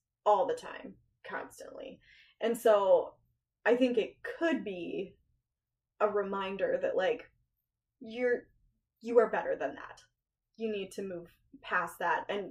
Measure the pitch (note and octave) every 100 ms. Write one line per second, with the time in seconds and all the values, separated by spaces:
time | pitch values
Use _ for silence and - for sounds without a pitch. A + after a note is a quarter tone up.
0 | _ _ - G3+ F3+ D#3+ - - - -
1 | _ _ - - - - - - - -
2 | _ - - - A#3 A#3 A#3+ G#3 G3 F3
3 | - - _ _ _ _ G#3 A#3+ B3+ A#3+
4 | F3+ - - - E4 B3+ G3+ F3+ E3+ -
5 | G3 - _ _ _ _ _ _ _ -
6 | G#3 G3+ G3 G3 F#3+ G3 F3 F3+ F3 -
7 | F#3 D#3 - _ _ _ _ _ _ -
8 | A3+ A3+ B3 A#3+ - _ _ _ _ _
9 | A3+ A#3+ G#3+ F#3 E3 D#3 - - - -
10 | - _ _ _ _ - A3 G#3 F#3+ -
11 | G3 F3 F3 _ _ - - F#3 E3+ -
12 | F3 D#3 - G3+ F#3